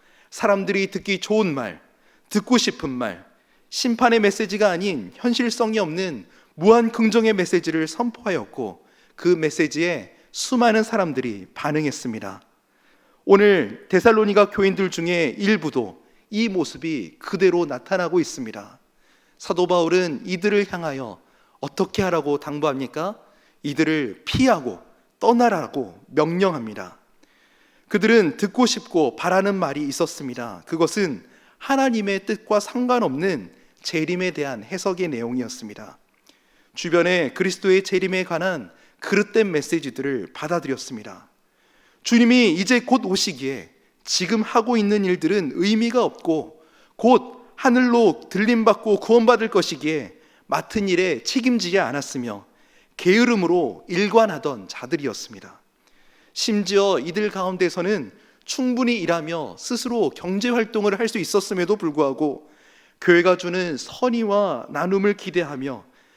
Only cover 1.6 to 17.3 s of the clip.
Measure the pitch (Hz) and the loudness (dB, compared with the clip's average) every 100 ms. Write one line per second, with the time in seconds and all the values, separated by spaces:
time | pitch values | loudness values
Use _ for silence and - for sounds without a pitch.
1.6 | 110 78 _ _ _ _ - 208 - 247 | -6 -10 _ _ _ _ -6 -4 2 2
2.6 | - - 151 127 113 85 - _ _ _ | 2 -4 -6 -6 -6 -8 -16 _ _ _
3.6 | _ - 254 226 240 226 208 196 208 196 | _ -4 -2 2 4 4 2 0 -4 0
4.6 | 208 175 202 147 92 - 247 233 240 - | 0 0 -4 -4 -8 -6 -2 0 -2 -2
5.6 | 220 220 175 165 185 120 - _ _ - | -2 -2 -4 -4 -6 -8 -14 _ _ 0
6.6 | 185 233 226 - 220 226 220 196 175 175 | 4 6 4 2 2 4 2 2 0 0
7.6 | 165 160 160 - 240 - 214 160 101 - | 0 -2 -4 -4 -6 -6 -6 -4 -6 -10
8.6 | 107 85 _ _ _ - 175 170 156 165 | -10 -12 _ _ _ -4 0 2 0 0
9.6 | 156 147 175 151 95 _ _ - - 247 | -2 0 -2 -4 -10 _ _ -10 -2 2
10.6 | 233 220 220 214 175 131 123 101 92 - | 4 4 2 0 -2 -2 -6 -8 -14 -8
11.6 | 147 151 151 - 127 110 101 98 _ _ | -4 -2 -2 -4 -8 -8 -10 -16 _ _
12.6 | _ _ _ _ _ _ - 196 208 185 | _ _ _ _ _ _ 4 6 8 4
13.6 | 104 113 - 185 233 220 208 202 202 - | 2 -6 0 4 6 6 4 4 4 2
14.6 | 196 190 185 - 165 175 151 202 202 214 | 0 2 -2 -2 -2 0 0 0 0 0
15.6 | 156 127 107 - _ _ _ 208 226 190 | 0 -2 -4 -8 _ _ _ -4 -2 -2
16.6 | 143 131 165 147 85 - - | -4 -6 -6 -6 -8 -14 -8